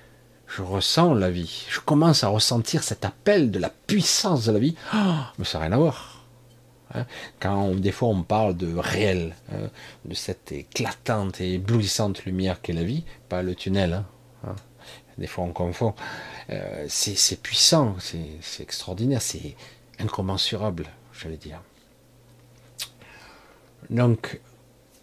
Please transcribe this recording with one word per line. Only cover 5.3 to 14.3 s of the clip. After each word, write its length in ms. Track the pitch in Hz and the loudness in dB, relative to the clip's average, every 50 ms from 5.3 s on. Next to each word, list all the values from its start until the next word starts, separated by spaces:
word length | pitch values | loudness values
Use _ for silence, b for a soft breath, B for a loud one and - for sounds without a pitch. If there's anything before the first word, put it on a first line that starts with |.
| - - | -6 -6
mais 60 | 90 | -4
ça 120 | - - | -4 -2
n'a 80 | 80 80 | -2 0
rien 80 | 80 101 | 2 4
à 40 | |
voir. 340 | 131 165 151 - - - - - - - - - - - - - - - _ _ _ _ - 120 | 4 4 4 2 -2 -10 -18 -20 -20 -20 -20 -20 -20 -20 -20 -20 -20 -20 _ _ _ _ -10 -8
Hein, 140 | 120 120 B B B B B B - | -8 -8 B B B B B B -4
quand 160 | - 95 98 | -2 0 0
on, 200 | 98 101 98 92 | 2 2 2 2
des 160 | 98 95 98 | 2 0 0
fois 180 | 92 - 127 117 | 0 2 2 2
on 120 | 104 92 | 2 2
parle 340 | 82 - 107 107 110 101 90 | 2 2 2 2 2 2 0
de 200 | 85 92 82 82 | 0 -2 -2 -2
réel, 600 | 87 - - - 92 107 101 92 90 82 82 90 - - - | -2 -2 0 0 2 2 2 2 0 -2 -4 -8 -12 -12 -10
hein, 180 | 101 101 104 104 - B B B B B B | -8 -6 -6 -8 -10 B B B B B B
de 80 | - - | -10 -10
cette 380 | - - - 92 - - - | -8 -6 -8 -8 -8 -10 -12
éclatante 920 | 76 71 - - - - 120 - - - - - 113 107 98 95 92 - | -10 -10 -10 -8 -4 -4 -4 -4 -6 -6 -4 -2 0 0 0 -2 -4 -4
et 140 | 92 90 92 | -2 -2 -2
éblouissante 680 | 92 95 104 120 117 104 95 - - 110 101 92 - - | -2 0 2 2 4 2 2 0 0 0 0 -2 -4 -6
lumière 360 | 95 92 92 95 92 90 - | -4 -2 0 0 0 -2 -4
qu'est 120 | - - 85 | -4 -4 -2
la 100 | 82 85 | -2 -2
vie, 200 | 95 135 165 165 B B B B | -2 -2 -4 -6 B B B B
pas 140 | - 90 90 | -6 -4 -4
le 140 | 92 92 90 | -2 -4 -4
tunnel, 400 | - - 95 95 98 95 87 85 | -4 -2 0 2 2 2 2 0
hein, 100 | 95 101 - - - - - | -2 -4 -8 -12 -20 -20 -20